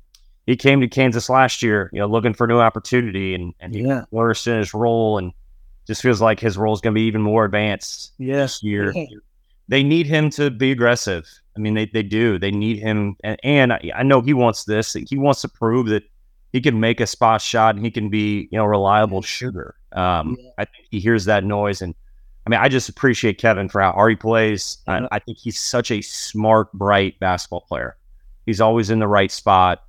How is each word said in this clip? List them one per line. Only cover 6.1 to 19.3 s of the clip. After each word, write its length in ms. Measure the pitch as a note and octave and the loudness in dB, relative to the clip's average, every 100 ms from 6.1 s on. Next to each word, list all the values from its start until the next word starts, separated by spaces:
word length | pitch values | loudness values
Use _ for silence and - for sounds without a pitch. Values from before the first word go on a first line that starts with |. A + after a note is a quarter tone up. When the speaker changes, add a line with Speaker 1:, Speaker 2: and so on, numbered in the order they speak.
| G#2+ | 4
Speaker 1:
like 180 | A2+ G#2 | 2 2
his 180 | A#2 F#2+ | -2 -2
role 160 | G#2+ | -2
is 80 | G#2+ | 0
gonna 120 | A2+ | 0
be 80 | G#2+ | 0
even 200 | A2+ A2 | 0 0
more 240 | G#2+ A2 G#2+ | 0 2 2
advanced 680 | G#2 G#2+ G2 - - - - | 0 -2 -4 -8 -16 -18 -12
Speaker 2:
Yes. 420 | C3 C#3 C3+ - | -4 -2 -2 -4
Speaker 1:
this 40 | |
year. 300 | G#2+ G#2 G2+ C3+ | -4 -2 -2 -4
Speaker 2:
Yeah. 100 | D3+ - _ _ _ _ - | -8 -14 _ _ _ _ 0
Speaker 1:
They 160 | C3+ | 2
need 220 | C#3 E3 D3 | 4 2 2
him 240 | D3+ D3+ | 0 0
to 200 | - D3 | 0 -2
be 200 | A2 C3 | 0 -2
aggressive. 560 | C3 A#2+ A#2+ - F2 D#2+ _ _ - | 2 2 2 -2 -6 -8 _ _ -8
I 20 | |
mean, 140 | G#2+ | -2
they, 140 | G#2+ G#2+ | -2 -2
they 160 | A2+ | -4
do. 340 | G2+ A2 A#2 F#2+ | -2 0 0 0
They 140 | G2 | -2
need 260 | G2+ G#2+ A2 | -2 -2 -2
him, 380 | A2 G#2+ G2+ F#2+ | -2 -2 -2 -6
and, 160 | G#2+ A2 | -10 -6
and 300 | C3 C#3+ B2+ | 2 4 4
I, 180 | A#2 E2 - | 2 -4 -2
I 80 | |
know 180 | C3+ C3+ | 2 4
he 120 | A#2+ | 4
wants 320 | C#3 A#2+ G#2+ - | 2 2 0 -2
this. 280 | G#2+ A2 | -2 -2
He 240 | - - C#3 | -6 -6 -2
wants 240 | C#3 B2+ | 0 0
to 80 | - | -4
prove 380 | - A2+ B2 A#2 | -4 -2 0 0
that 160 | G#2+ - _ _ _ _ C3 | -2 -4 _ _ _ _ -2
he 60 | |
can 180 | C3+ A2+ | 0 2
make 220 | A2+ A#2+ | 0 0
a 40 | A2+ | -4
spot 360 | - A2+ A2 | 2 2 2
shot 340 | - A#2 A2 G2+ | 0 2 2 2
and 80 | |
he 80 | A2+ | -4
can 180 | A2 G#2 | -4 -2
be, 380 | G#2+ G#2 G#2 - | -2 0 -2 -4
you 80 | G#2+ | -2
know, 60 | |
a 60 | G#2 | 0
reliable 520 | G#2 G2 G#2+ G#2+ F#2+ | 2 4 4 2 -2
shooter. 540 | - | -6